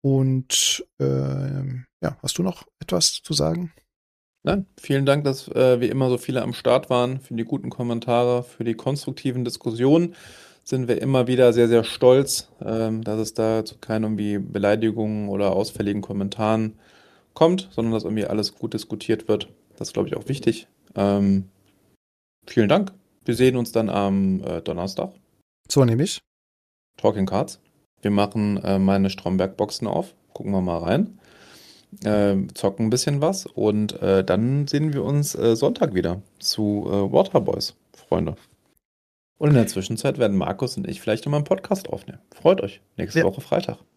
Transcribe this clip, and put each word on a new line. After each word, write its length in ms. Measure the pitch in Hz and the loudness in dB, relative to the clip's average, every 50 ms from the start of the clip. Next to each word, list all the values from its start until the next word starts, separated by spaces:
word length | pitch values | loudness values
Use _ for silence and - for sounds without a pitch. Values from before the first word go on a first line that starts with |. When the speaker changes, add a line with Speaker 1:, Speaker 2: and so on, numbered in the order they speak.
Speaker 1:
Und, 840 | - 139 135 135 135 131 131 131 127 _ - - - - - - - _ _ _ | 2 2 2 4 4 2 2 0 -2 _ -2 0 2 0 0 -2 -6 _ _ _
ähm, 840 | 139 135 - - - 67 67 139 139 135 - - - - 127 127 127 _ _ _ | 0 0 0 0 -2 -2 -4 -4 -4 -6 -6 -6 -6 -8 -8 -10 -12 _ _ _
ja, 140 | - - - _ | -6 -6 -6 _
hast 160 | - - - - | -8 -6 -4 -2
du 40 | |
noch 260 | 175 190 170 - - _ _ _ | -4 -4 -4 -8 -18 _ _ _
etwas 400 | - - 185 175 160 - - - | -8 -4 -2 0 0 0 -2 -4
zu 120 | _ - 160 | _ -4 -2
sagen? 380 | 147 147 156 165 170 180 165 _ _ _ _ _ _ _ _ _ _ _ _ _ _ _ | 0 0 0 0 -4 -6 -10 _ _ _ _ _ _ _ _ _ _ _ _ _ _ _
Speaker 2:
Nein, 200 | 147 180 202 190 _ _ - | -2 -2 -2 -4 _ _ -20
vielen 240 | - - 139 139 139 | -4 0 0 2 4
Dank, 200 | 139 139 147 147 | 2 2 2 2
dass, 240 | 139 131 - - - | -2 -4 -4 -8 -6
äh, 320 | - 127 127 127 127 120 | 0 4 4 6 4 4
wie 80 | 123 110 | 2 0
immer 200 | - 135 131 127 | 0 0 2 0
so 80 | 123 | 0
viele 240 | 123 - - 127 123 | -2 -2 -4 -4 -2
am 140 | - - 127 | -4 -4 -6
Start 340 | - - 120 120 131 131 - | -2 2 2 2 2 2 0
waren, 320 | 127 123 123 127 131 131 | 0 0 0 0 -2 -8
für 140 | - - 120 | -10 -8 -6
die 100 | 113 113 | -6 -4
guten 240 | - 135 135 - 117 | -4 -6 -6 -6 -10
Kommentare, 760 | - - 123 120 117 117 - - 120 120 123 123 120 123 | -8 -6 -4 -4 -4 -4 -2 0 2 2 2 2 0 -2
für 220 | 120 - - _ 113 | -4 -8 -10 _ -4
die 100 | 117 113 | -4 -4
konstruktiven 680 | - - 135 139 139 - - 131 - - 135 123 127 123 | -4 -4 -4 -4 -4 -6 -10 -10 -6 -6 -6 -4 -4 -6
Diskussionen. 680 | 120 - - - 123 110 113 127 135 151 170 175 175 180 - - - - - - - _ _ _ | -6 -8 -6 -8 -8 -2 0 4 6 6 6 4 0 -4 -14 -20 -20 -20 -20 -20 -20 _ _ _
Sind 240 | - 131 131 127 117 | -6 -4 -4 0 0
wir 140 | 117 78 | 0 0
immer 240 | - 135 135 131 123 | 0 2 2 2 2
wieder 260 | 120 127 123 127 120 | 2 4 6 6 6
sehr, 160 | 110 120 120 113 | 8 6 4 6
sehr 160 | 117 117 113 | 6 4 2
stolz, 640 | - - - - 127 127 135 135 113 - - - _ _ _ - | 2 -2 4 6 6 8 6 4 0 -4 -6 -8 _ _ _ -8
ähm, 400 | 107 110 113 113 113 110 113 113 | -6 -4 -2 -2 -2 -4 -4 -4
dass 140 | 110 107 110 | -4 -4 -4
es 160 | 110 110 - | -4 -4 -2
da 300 | - 110 110 113 113 110 | -2 0 2 0 0 -2
zu 120 | 110 - | -6 -12
keinen 280 | _ - - 113 110 110 | _ -8 -4 -2 -2 -2
irgendwie 340 | 107 107 98 104 104 104 101 | -2 -2 -4 -2 -2 -2 -4
Beleidigungen 920 | 98 - - 104 98 101 104 110 113 113 107 110 107 107 107 107 104 101 | -6 -4 -4 0 2 2 2 2 2 -2 0 -2 -4 -4 -4 -6 -4 -4
oder 220 | 98 98 101 98 | -2 0 0 2
ausfälligen 500 | 90 95 101 - - - 101 101 101 104 | 2 0 -2 -4 -4 -4 -4 -2 -2 -4
Kommentaren 800 | 98 - 98 98 98 98 - - 107 107 110 110 110 110 110 _ _ _ _ _ _ _ _ _ _ _ _ | -6 -6 -6 -4 -4 -4 -4 -2 0 0 2 0 0 -4 -6 _ _ _ _ _ _ _ _ _ _ _ _
kommt, 340 | - 160 165 180 185 - - | 2 4 4 4 0 -4 -8
sondern 200 | - - 113 113 | -6 -2 -2 0
dass 120 | 113 110 - | 0 -2 -2
irgendwie 200 | - 110 107 98 | -2 -4 -2 -2
alles 300 | - 101 107 104 - _ | -2 -2 -2 -2 -4 _
gut 180 | _ - 117 | _ -8 -6
diskutiert 560 | - 107 - _ 110 104 - - 113 107 - - | -6 -8 -6 _ -10 -8 -2 -2 -2 -2 2 0
wird. 200 | 107 101 - - - _ _ _ _ - | 0 0 0 -8 -16 _ _ _ _ -12
Das 80 | - - | -12 -6
ist, 60 | - | -4
glaub 120 | 101 98 | -4 -2
ich, 80 | - - | -2 -4
auch 120 | - - - | -8 -6 -6
wichtig. 400 | 135 143 - 120 110 - - _ _ _ _ _ - | -8 -2 -2 -2 -2 -2 -10 _ _ _ _ _ -4
Ähm, 540 | - 98 101 101 101 98 98 98 98 95 - _ _ _ _ _ _ _ _ _ _ _ _ _ _ _ _ _ _ _ | 0 0 2 2 2 2 2 2 2 0 -6 _ _ _ _ _ _ _ _ _ _ _ _ _ _ _ _ _ _ _
vielen 220 | - - 120 107 101 | -2 2 2 4 4
Dank. 240 | 147 196 202 190 - _ _ _ _ _ _ | 4 2 2 -2 -10 _ _ _ _ _ _
Wir 100 | - 120 | -4 0
sehen 220 | 113 127 131 127 | 4 4 4 4
uns 160 | 123 120 113 | 2 -4 0
dann 160 | - 113 110 101 | 0 -2 0 0
am, 560 | - 101 101 98 98 98 98 - 95 190 - | 0 0 0 2 2 2 2 2 0 -2 -4
äh, 160 | - 82 - | -6 -8 -6
Donnerstag. 500 | - - 82 175 180 190 - - 165 - - _ _ _ _ _ _ _ _ _ _ - | -6 -8 -6 -6 -6 -6 -6 -6 -8 -8 -10 _ _ _ _ _ _ _ _ _ _ -2
Speaker 1:
So 160 | - 143 131 | 2 2 4
nehme 200 | 117 113 117 151 | 4 2 0 0
ich. 160 | 202 - - _ _ _ _ _ _ _ _ _ _ _ _ _ _ _ - | -2 -4 -10 _ _ _ _ _ _ _ _ _ _ _ _ _ _ _ 0
Speaker 2:
Talking 280 | - 107 101 104 95 | 0 0 2 2 -2
Cards. 340 | 92 95 104 156 - - _ _ _ _ _ _ _ _ _ | 0 0 -2 -2 -4 -8 _ _ _ _ _ _ _ _ _
Wir 80 | - 104 | -2 0
machen, 480 | 101 101 101 101 - 113 104 104 101 98 | 2 2 2 2 0 -2 0 0 -2 -2
äh, 160 | - 98 98 95 | -2 0 0 2
meine 300 | 95 95 98 98 95 98 | 2 2 4 2 2 0
Stromberg-Boxen 760 | - - - 101 92 92 92 95 - - 104 107 - - 120 101 | -2 -4 -4 -2 0 0 0 -2 -2 -4 -4 -4 -4 -8 -6 -4
auf. 260 | - 85 190 - _ _ _ _ _ | -4 -4 -6 -6 _ _ _ _ _
Gucken 180 | - - - | -10 -6 -4
wir 80 | 98 95 | -2 -2
mal 180 | 92 90 85 82 | -2 -2 -4 -4
rein. 400 | 85 82 104 147 220 - - - _ - - - - - - - - - - - _ _ - - - | 0 0 2 2 0 -2 -4 -20 _ -20 -20 -20 -20 -20 -20 -20 -20 -20 -20 -20 _ _ -18 -6 -2
Ähm, 500 | 104 107 104 104 101 98 95 98 - - | 0 2 2 2 2 2 0 -2 -4 -6
zocken 320 | - - 98 - - 113 | -2 -2 -2 0 0 0
ein 40 | 110 | 0
bisschen 300 | 117 123 - 151 143 143 | 0 0 0 0 0 0
was. 240 | 147 165 196 190 - | 0 0 -2 -2 -8
Und, 540 | - _ - 104 107 104 107 107 101 - - | -10 _ 0 0 2 2 2 0 -2 -4 -2
äh, 200 | 95 92 98 95 | 0 2 4 4
dann 440 | 95 95 90 101 113 123 135 147 143 139 | 4 2 0 0 2 0 0 -2 -2 -2
sehen 240 | - 147 151 156 | 0 0 0 0
wir 100 | 143 139 | -2 -2
uns, 320 | - 127 143 147 147 143 - | -2 0 0 0 0 -2 -4
äh, 220 | - - 117 113 | 0 2 2 2
Sonntag 380 | 113 139 - 240 - - 143 98 | 4 2 0 2 0 -2 0 0
wieder 280 | 92 - 85 87 98 - _ _ _ | -2 -2 -2 -4 -6 -10 _ _ _
zu, 480 | - - - - 107 104 104 101 - | -6 -4 -2 0 0 0 0 -2 -2
äh, 260 | - 98 101 98 98 | -2 0 0 0 2
Waterboys, 600 | - 156 196 - - 147 - - - - - - _ _ _ _ _ | 2 2 2 4 2 0 0 0 -4 -4 -6 -8 _ _ _ _ _
Freunde. 400 | - - _ - 87 85 80 73 - _ _ _ _ _ _ _ _ _ _ _ _ _ _ _ _ _ _ _ _ | -20 -4 _ -2 0 0 -4 -6 -10 _ _ _ _ _ _ _ _ _ _ _ _ _ _ _ _ _ _ _ _
Und 100 | - 147 | 2 6
in 60 | 147 | 6
der 120 | 123 110 | 6 4
Zwischenzeit 520 | - - 95 95 - 113 110 - 139 - 143 | 4 0 -6 -4 -4 -8 -2 -2 -2 0 2
werden 180 | 120 104 98 | 0 2 2
Markus 400 | 95 80 - 95 - 135 123 - | 2 0 0 -2 -2 -4 -6 -4
und 100 | - 95 | -8 -8
ich 140 | 92 - - | -8 -10 -8
vielleicht 240 | - 110 107 - - | -2 -2 -2 -2 -2
nochmal 140 | 143 147 151 | -2 -2 -2
einen 80 | 147 | 0
Podcast 420 | - - - - - 202 190 - - | 0 -2 -2 0 -4 -4 -4 -4 -10
aufnehmen. 320 | - - - - - - _ _ - | -10 -10 -10 -16 -18 -18 _ _ -20
Freut 260 | - - - 190 190 | 0 2 2 4 4
euch. 220 | - 98 - - _ _ _ - | 0 -8 -10 -14 _ _ _ -8
Nächste 220 | 90 101 - 160 | -8 -2 0 2
Speaker 1:
Ja. 40 | - | 2
Speaker 2:
Woche 160 | 95 - - | 2 0 -4
Freitag. 380 | - - - - - - - - _ _ _ | -6 -2 -2 -2 -2 -4 -10 -10 _ _ _